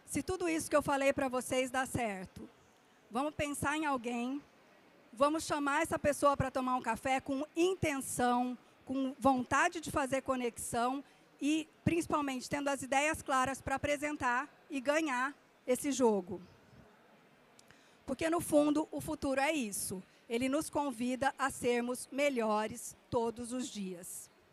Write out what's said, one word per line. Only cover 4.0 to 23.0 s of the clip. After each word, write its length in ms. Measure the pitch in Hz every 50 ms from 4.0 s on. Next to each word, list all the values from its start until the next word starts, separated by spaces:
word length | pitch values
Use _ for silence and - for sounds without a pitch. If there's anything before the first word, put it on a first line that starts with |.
| 220 240 240 233 240 254 269 285 - - - - - - - - - - - - - - -
vamos 320 | 208 277 294 311 320 -
chamar 380 | - 339 294 285 285 277 311 330
essa 160 | - 339 302
pessoa 380 | - 294 269 - 285 285 277
pra 140 | - 262 262
tomar 260 | - 262 254 254 254
um 60 | 254 -
café 380 | 233 226 - - 269 262 269
com 240 | - - 277 269 302 - -
intenção, 1000 | 330 339 370 381 - - 311 277 269 254 - - - 247 247 247 247 247 254 247 - - - - - -
com 300 | - 262 269 269 254 277 -
vontade 640 | 220 269 269 254 240 - 285 277 320 359 349 339
de 100 | - -
fazer 320 | - 311 277 254 269 262 -
conexão 800 | - 262 254 247 233 226 - - - - 233 233 254 269 285 277 - - - - _ - -
e, 280 | 262 285 311 320 302 - - - -
principalmente, 640 | - 330 339 311 - 339 302 285 277 262 254 214 -
tendo 200 | 302 285 277 277
as 140 | 277 262 269
ideias 380 | 247 269 269 294 311 320 294
claras 400 | - - 277 262 262 269 269 -
pra 140 | - - 269
apresentar 760 | 269 - 285 294 277 294 294 302 294 269 247 240 254 294 - - - - -
e 100 | 320 269
ganhar 540 | 233 277 294 320 320 294 254 247 254 285 277 - - _ _ _ _
esse 240 | 262 254 - - 285
jogo. 500 | 254 247 262 226 214 196 180 175 190 180 180 - - - - - - - - - - - - - - - - - - - - - - - - - - - - - - - _
Porque, 240 | - 269 - 330 320
no 100 | 330 349
fundo, 480 | - - 311 294 294 294 294 302 - - -
o 80 | 294
futuro 400 | 262 320 311 - - 277 262 269
é 120 | 269 302 330
isso. 500 | 294 240 208 190 - - - 202 185 - - - - - -
Ele 200 | 233 240 262 262
nos 220 | 269 311 302 -
convida 640 | - 302 285 285 240 220 240 247 254 240 269 269 - -
a 120 | 269 277
sermos 580 | - - - 240 240 240 240 240 254 - - -
melhores 840 | 269 254 285 285 269 233 220 220 214 214 214 220 240 233 - - - -